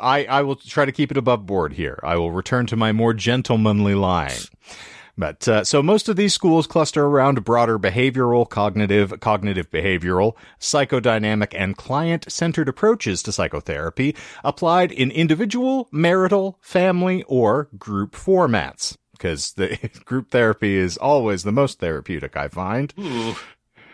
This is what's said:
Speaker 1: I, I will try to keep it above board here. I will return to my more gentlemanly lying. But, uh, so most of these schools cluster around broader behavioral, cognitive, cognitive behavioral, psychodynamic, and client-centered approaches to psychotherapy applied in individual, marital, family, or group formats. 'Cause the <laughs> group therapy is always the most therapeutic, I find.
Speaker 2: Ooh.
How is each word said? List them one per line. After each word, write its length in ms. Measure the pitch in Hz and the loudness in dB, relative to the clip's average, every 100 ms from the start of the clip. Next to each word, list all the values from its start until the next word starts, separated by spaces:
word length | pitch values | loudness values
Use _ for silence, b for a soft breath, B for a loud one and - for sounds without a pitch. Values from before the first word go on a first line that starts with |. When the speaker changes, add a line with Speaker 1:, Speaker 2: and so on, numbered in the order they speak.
Speaker 1:
I, 240 | 127 143 | 0 0
I 180 | 120 139 | 0 0
will 140 | 139 135 | 0 -6
try 280 | - 151 139 | -4 -2 0
to 60 | |
keep 180 | 147 143 | 0 -2
it 60 | 135 | 0
above 260 | 123 117 98 | 2 0 0
board 280 | 95 76 | -2 -2
here. 260 | 67 71 - | -4 -6 -6
I 140 | 85 85 | -2 0
will 160 | 85 | 0
return 340 | 90 - 123 120 | -4 -2 -2 0
to 80 | 113 | 0
my 160 | 110 | 0
more 200 | 110 117 | 2 0
gentlemanly 800 | 110 117 127 - 113 110 104 101 | 0 -2 -2 0 2 2 4 2
lying. 460 | 98 92 87 69 60 - - B B B B B - | 2 2 0 -2 -6 -12 -20 B B B B B -8
But, 300 | 78 - 123 | -8 -4 0
uh, 160 | 107 | 2
so 180 | 92 143 | 2 2
most 280 | 156 214 - | 4 2 2
of 80 | 190 | 0
these 180 | 202 | 0
schools 320 | - 185 160 - | 2 2 2 2
cluster 380 | 165 147 156 143 | 0 0 2 2
around 380 | 143 139 127 | 4 4 2
broader 340 | 107 120 117 110 | 2 2 2 2
behavioral, 720 | 95 113 131 127 120 120 117 | 0 2 0 2 2 2 2
cognitive, 680 | 104 104 98 101 104 98 - | 0 0 0 2 2 2 -2
cognitive 500 | 113 104 101 90 82 | -2 0 0 -4 -4
behavioral, 640 | 78 95 90 90 92 107 B B B | -2 0 0 0 0 0 B B B
psychodynamic, 920 | - 147 139 127 117 110 107 107 104 98 | -2 0 0 0 0 0 0 0 -2 -2
and 200 | 95 - | -4 -6
client-centered 920 | - 139 165 170 - - 170 165 135 | -6 -2 -2 -4 -6 -4 -2 -2 -2
approaches 540 | - 220 - 117 87 | 0 0 0 -2 -4
to 80 | - | -4
psychotherapy 840 | - 82 76 - 73 82 - 139 B B B | -4 -4 -4 -6 -6 -6 -2 -4 B B B
applied 480 | 143 - 165 180 180 | -6 -2 2 2 2
in 220 | - 123 | 0 -2
individual, 760 | 127 165 156 214 240 262 269 - | 2 2 2 0 -2 -2 -2 -4
marital, 680 | 147 170 185 185 202 190 - | 0 2 2 2 0 -2 -8
family, 640 | - 180 185 180 185 185 - | -4 0 2 2 0 -2 0
or 400 | 127 107 135 143 98 | 2 4 2 -2 -10
group 380 | 107 98 101 - | -6 -4 -4 -4
formats. 800 | 190 185 151 104 67 - - - _ - | 2 4 4 2 -2 -8 -10 -10 _ -8
'Cause 320 | 90 73 - | -6 -4 -6
the 260 | - 92 - - - | -4 -4 -4 -10 -14
<laughs> 80 | |
group 260 | - 127 - | -6 -6 0
therapy 420 | 123 113 - 104 95 | 2 2 2 0 2
is 200 | 90 - | 0 -2
always 480 | 139 147 110 92 | 2 2 2 -2
the 80 | 101 | 0
most 260 | 123 139 - | 0 0 -2
therapeutic, 580 | 85 73 - 78 69 73 | -4 -4 -6 -8 -8 -8
I 120 | 73 | -8
find. 440 | 87 92 120 143 196 | -6 -6 -4 -6 -8
Speaker 2:
Ooh. 380 | 180 117 113 B B _ _ b b | -8 -6 -6 B B _ _ b b